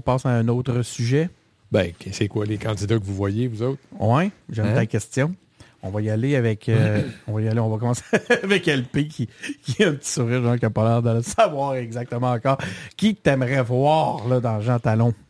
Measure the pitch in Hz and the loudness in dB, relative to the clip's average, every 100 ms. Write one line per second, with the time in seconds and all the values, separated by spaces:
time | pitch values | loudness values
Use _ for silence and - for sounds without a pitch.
0 | 123 123 131 117 117 120 127 123 113 - | 2 0 2 2 2 0 0 -2 -4 -2
1 | 120 139 170 - _ _ - 107 87 82 | 0 2 0 -6 _ _ 0 0 0 -4
2 | 95 98 101 110 104 104 113 101 104 113 | -12 -2 -2 0 -2 -2 -2 -4 0 0
3 | 98 98 101 107 127 107 127 135 _ - | 0 -2 -2 0 -2 -2 -4 -4 _ -4
4 | 110 135 196 - - 110 104 110 113 110 | 2 2 2 -4 -10 -2 0 0 0 -2
5 | - 131 151 185 _ _ - _ 92 104 | -4 -2 -2 -2 _ _ -20 _ -8 -4
6 | 107 110 135 139 117 104 - 110 107 107 | -2 0 2 2 2 0 2 2 4 2
7 | - - - 107 110 113 110 110 120 123 | -2 -8 -6 -2 0 0 0 0 -2 -2
8 | - 220 - 233 196 196 165 139 123 139 | 0 -2 0 -2 2 0 2 -2 -2 -2
9 | 151 151 117 - - - - 123 202 139 | -4 -4 -8 -8 -14 -10 -6 2 2 2
10 | - - 117 127 120 120 113 107 110 117 | -6 -2 0 0 0 0 0 2 2 2
11 | 117 117 113 - 214 143 139 131 117 120 | 2 0 -2 2 2 2 -2 -4 -6 -8
12 | 123 120 127 117 135 135 98 92 - - | -6 -2 -2 0 0 0 -4 -10 -14 -2
13 | 214 208 151 135 123 139 117 123 143 156 | 0 2 0 2 2 0 2 2 4 4
14 | 127 107 113 127 117 107 113 120 120 110 | 2 -2 0 0 0 -2 0 0 2 2
15 | 117 110 | 2 0